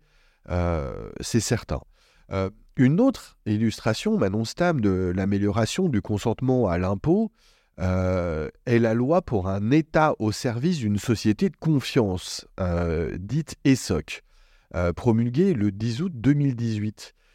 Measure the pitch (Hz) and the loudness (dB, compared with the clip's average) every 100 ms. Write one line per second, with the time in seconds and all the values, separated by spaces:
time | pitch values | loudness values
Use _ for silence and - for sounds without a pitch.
0 | _ _ _ _ - 87 87 82 69 50 | _ _ _ _ -4 -2 0 -2 -4 -8
1 | - - - 120 - 110 - 69 - _ | -12 -10 -2 -2 0 -2 -4 -8 -10 _
2 | _ _ - 95 95 - - - 127 170 | _ _ -8 -4 -4 -8 -8 2 4 6
3 | 269 - - _ - 107 113 - 113 110 | 4 2 -8 _ -2 0 0 0 -2 -2
4 | 214 214 101 104 113 - 175 156 104 92 | 0 0 0 0 -4 -2 0 2 2 2
5 | 92 90 95 101 101 101 113 - 185 110 | 0 0 0 0 0 0 0 0 0 0
6 | - 104 117 107 131 127 107 85 92 101 | -2 -2 -2 -2 0 2 2 0 0 0
7 | 147 196 220 _ _ _ _ - 92 92 | 0 2 0 _ _ _ _ -4 0 0
8 | 92 92 87 78 71 - - 117 113 117 | 0 0 -2 -4 -6 -6 0 2 4 2
9 | 123 175 - 107 92 95 107 151 156 160 | 2 0 0 -2 -2 -2 2 2 2 2
10 | 156 - 107 - 127 113 160 170 110 104 | 2 2 -2 -2 -4 -2 -2 0 0 0
11 | - 110 110 104 196 - 160 147 - 139 | 0 0 2 2 0 -2 0 0 0 0
12 | 104 90 - - - - 90 85 85 80 | 0 -2 -6 -14 -12 -6 -2 0 0 -2
13 | 80 - 98 143 156 - 147 131 - 147 | -4 -6 -6 -4 -6 -2 2 2 2 -4
14 | - - _ _ _ _ _ - 87 82 | -4 -12 _ _ _ _ _ -2 -2 0
15 | 120 113 120 123 196 139 104 101 113 117 | 2 2 2 2 2 2 0 -2 -4 -4
16 | 185 131 127 147 143 117 117 107 107 - | -6 -2 0 2 2 0 -2 -4 -6 -8
17 | - _ _ | -18 _ _